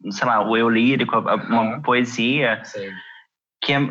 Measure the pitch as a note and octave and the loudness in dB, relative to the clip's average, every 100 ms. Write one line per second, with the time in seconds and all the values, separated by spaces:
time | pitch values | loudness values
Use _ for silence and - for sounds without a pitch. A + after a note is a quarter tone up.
0 | - G2 B2+ A2 G#2 A2+ A#2 A2+ A#2+ C3+ | -10 -4 0 2 2 2 2 4 4 2
1 | A#2 A2+ - G#2+ - A2+ A2 B2+ D3 B2 | 0 0 0 -2 0 0 0 -2 0 0
2 | A#2+ A#2+ A#2 C#3+ B2+ G#2+ - G#2 G2 F#2 | 0 -2 -2 2 0 -2 -6 -12 -10 -12
3 | - - _ _ _ - - C#3 C#3+ | -18 -20 _ _ _ -10 -2 0 0